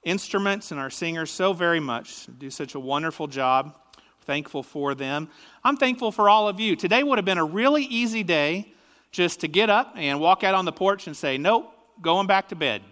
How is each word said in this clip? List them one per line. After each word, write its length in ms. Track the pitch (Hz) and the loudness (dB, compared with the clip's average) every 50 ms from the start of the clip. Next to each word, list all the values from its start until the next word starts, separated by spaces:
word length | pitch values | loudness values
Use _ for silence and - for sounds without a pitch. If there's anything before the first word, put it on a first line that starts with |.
| _ | _
instruments 640 | 165 180 196 - - - 196 196 196 196 208 - - | -4 -4 -4 -4 -4 -4 -2 0 0 -2 -4 -6 -10
and 80 | 160 143 | -10 -8
our 100 | 135 135 | -8 -8
singers 440 | - - 175 165 165 165 160 147 - | -8 -6 -6 -6 -4 -6 -6 -8 -4
so 200 | - 185 190 196 | -2 0 0 0
very 280 | 170 175 170 170 165 | 0 0 0 2 0
much. 460 | 151 135 120 117 113 - - - - | 0 -4 -6 -6 -8 -12 -18 -18 -18
They 60 | - 123 | -20 -20
do 140 | 123 143 135 | -16 -16 -14
such 280 | 131 - 151 135 - | -10 -10 -10 -10 -8
a 20 | 143 | -10
wonderful 480 | 131 131 139 143 156 165 151 - 156 | -6 -2 -2 -2 -2 -4 -6 -6 -10
job. 480 | 147 131 135 135 127 127 131 135 151 151 _ _ _ - - _ _ _ _ | -8 -4 -2 2 4 4 2 2 -2 -10 _ _ _ -20 -20 _ _ _ _
Thankful 420 | _ - 139 147 151 - - 147 127 | _ -6 -6 -6 -6 -6 -8 -10 -10
for 320 | - - 147 143 139 139 | -8 -6 -4 -2 -2 -2
them. 340 | 135 139 135 139 147 156 156 - - - - - _ _ | -4 -4 -4 -4 -4 -6 -8 -14 -20 -20 -20 -20 _ _
I'm 120 | 254 285 | 0 0
thankful 360 | 269 277 254 254 247 254 220 202 | 2 0 0 0 0 -4 -4 0
for 180 | - 208 202 | 4 6 6
all 160 | 208 220 214 208 | 6 6 6 2
of 120 | 202 185 | -2 -2
you. 160 | 220 220 196 | 0 -2 -2
Today 260 | 208 - 185 214 247 285 | 0 0 2 2 2 2
would 160 | 285 262 226 | 2 2 2
have 60 | 190 | 2
been 140 | 180 190 175 | 0 0 0
a 60 | 165 | 0
really 380 | 156 160 202 233 269 294 302 277 | -2 0 0 2 2 2 2 0
easy 400 | 262 247 233 240 226 220 226 208 | -2 -2 -2 -2 -2 -2 -2 0
day 500 | 170 170 156 147 147 165 190 208 - - _ _ _ _ _ _ _ | 0 2 2 2 0 0 -4 -6 -12 -20 _ _ _ _ _ _ _
just 300 | - - 180 170 - - | -2 0 0 0 0 -2
to 80 | - 156 | -6 0
get 200 | 147 185 214 214 | 2 2 4 6
up 260 | 202 220 262 - - | 4 2 2 -2 -6
and 240 | 214 160 143 139 143 | -6 -4 -2 -2 2
walk 240 | 156 165 190 185 - | 4 4 4 4 4
out 100 | 190 190 | 2 2
on 100 | 190 185 | 2 0
the 60 | 170 | -2
porch 380 | 156 - 185 196 202 196 - 180 | -4 0 0 0 0 0 -4 -12
and 80 | 151 | -12
say, 220 | - - 147 131 131 | -6 -4 -2 -2 0
"Nope, 360 | 147 185 220 240 330 - - _ _ _ _ - | 2 4 4 2 2 -2 -20 _ _ _ _ -6
going 280 | 170 165 170 190 196 190 | 0 0 2 2 4 4
back 220 | 196 190 190 - | 2 2 2 -2
to 40 | 202 | -8
bed 280 | 165 156 135 110 101 98 101 | -4 -2 -2 -2 -4 -8 -14